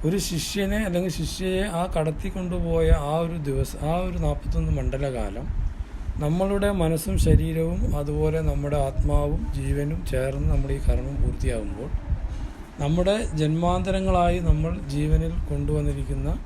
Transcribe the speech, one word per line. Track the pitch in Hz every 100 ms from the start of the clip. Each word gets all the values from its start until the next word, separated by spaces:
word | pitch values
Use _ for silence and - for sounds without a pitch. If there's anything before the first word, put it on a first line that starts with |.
| 156
ഒരു | 190 -
ശിഷ്യനെ | 165 - 202 196 208 214
അല്ലെങ്കിൽ | 175 185 165
ശിഷ്യയെ | 151 - 190 185 208 170
ആ | 185
കടത്തിക്കൊണ്ടുപോയ | 170 156 151 196 196 180 180 170 165 160 156 143
ആ | 160 170
ഒരു | 165 139
ദിവസം, | 135 135 - 147
ആ | 170 185
ഒരു | 170
നാൽപത്തൊന്ന് | 156 143 - 165 160 151
മണ്ഡലകാലം | 127 135 139 123 107 104 151 - - - - - - -
നമ്മളുടെ | 147 170 190 202 202 202
മനസ്സും | 160 160 196 190
ശരീരവും | 175 156 160 160 165 185 214 147
അതുപോലെ | 147 151 156 160 156
നമ്മുടെ | 139 143 143 135
ആത്മാവും | - 151 143 147 156 - 139
ജീവനും | 135 143 147 165 -
ചേർന്ന് | 131 135 135 151
നമ്മുടെ | 143 135 139
ഈ | -
കർമ്മം | 120 131 139
പൂർത്തിയാകുമ്പോൾ | - - - 113 104 101 143 - - - - - - - - -
നമ്മുടെ | 147 165 185 214 233 156
ജന്മാന്തരങ്ങളായി | 151 160 175 180 185 190 190 185 175 175 170
നമ്മൾ | 156 160 175 143
ജീവനിൽ | 139 151 156 165 170 -
കൊണ്ടുവന്നിരിക്കുന്ന | 143 147 151 143 139 139 143 139 156